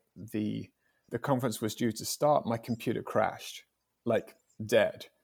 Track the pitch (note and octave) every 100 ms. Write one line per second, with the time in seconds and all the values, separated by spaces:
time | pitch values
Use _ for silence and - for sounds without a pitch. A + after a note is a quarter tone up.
0 | _ - G#2+ G#2+ G#2 A2 G#2 _ _ _
1 | - A#2 - C3 B2 G#2+ A2 - A#2+ G#2+
2 | A2 - D3 D3 - A#2 - A#2 - A2
3 | - A2 G2 - - - - _ _ _
4 | A#2 A2 - - _ - G#2+ A2+ F#2+ -
5 | - _